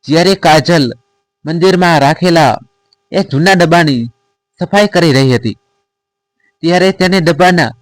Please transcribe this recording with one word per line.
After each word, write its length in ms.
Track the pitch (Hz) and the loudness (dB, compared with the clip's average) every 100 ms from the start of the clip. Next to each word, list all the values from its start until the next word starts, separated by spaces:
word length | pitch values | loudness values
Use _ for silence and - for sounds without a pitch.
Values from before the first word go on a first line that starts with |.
| - | -2
જ્યારે 280 | 156 180 190 | -2 0 0
કાજલ 580 | 170 156 139 170 127 - _ _ _ _ 143 | 2 2 2 0 -2 -6 _ _ _ _ -8
મંદિરમાં 540 | 165 185 185 180 160 | -2 0 2 0 2
રાખેલા 580 | 139 156 180 165 139 - - _ _ _ _ | 0 0 0 2 2 -2 -10 _ _ _ _
એ 120 | 185 | -6
જૂના 300 | 190 135 175 | -4 -2 0
ડબ્બાની 560 | 190 170 170 160 127 120 _ _ _ _ _ | 0 2 0 0 -2 -6 _ _ _ _ _
સફાઈ 280 | 180 196 208 | -4 -2 0
કરી 260 | - 165 | 0 0
રહી 220 | 131 135 120 | 0 0 0
હતી, 180 | 117 - _ _ _ _ _ _ _ _ _ _ | -4 -10 _ _ _ _ _ _ _ _ _ _
ત્યારે 320 | 165 180 185 | -2 0 0
તેને 300 | 190 185 190 | 0 -2 0
ડબ્બાના 500 | 165 156 180 180 123 - | 0 2 2 2 -2 -6